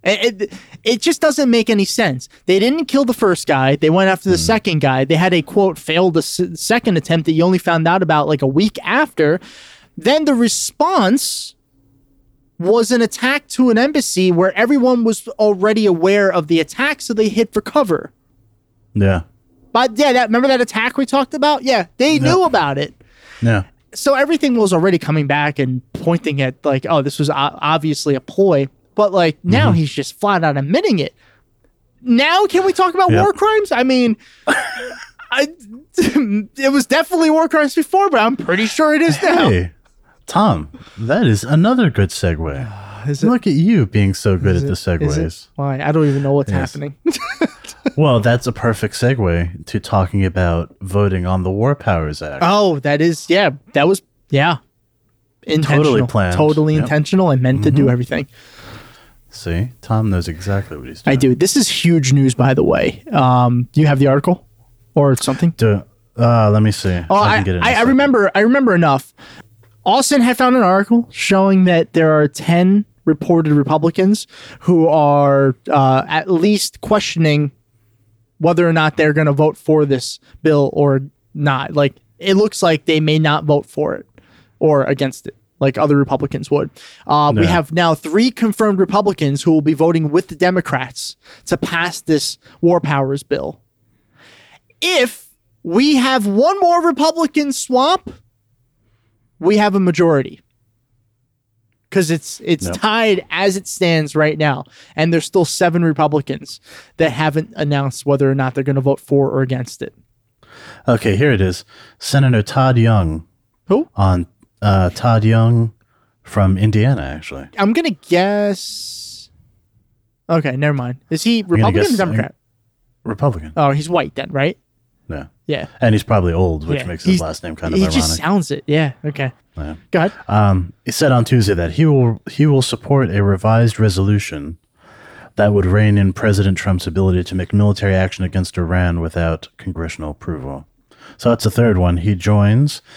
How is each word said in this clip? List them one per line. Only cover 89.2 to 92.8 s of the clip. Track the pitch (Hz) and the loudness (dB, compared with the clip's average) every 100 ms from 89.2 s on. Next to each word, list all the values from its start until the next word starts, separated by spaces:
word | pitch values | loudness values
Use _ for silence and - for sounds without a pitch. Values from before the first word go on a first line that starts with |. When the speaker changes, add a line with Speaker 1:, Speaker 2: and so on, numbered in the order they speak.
| 147 139 | -2 -2
Speaker 1:
who | 170 | 2
will | 160 | 2
be | 147 | 2
voting | 147 160 165 151 | 2 2 0 0
with | 156 - | -2 -2
the | 151 | -2
Democrats | 180 185 - 135 127 - - - - - - | 0 0 -2 -4 -6 -12 -14 -16 -20 -20 -6
to | 170 | -4
pass | 165 170 175 - | -4 -4 -4 -4
this | - 151 - - _ _ | -2 -2 -2 -10 _ _
War | 170 | 0
Powers | 175 | 2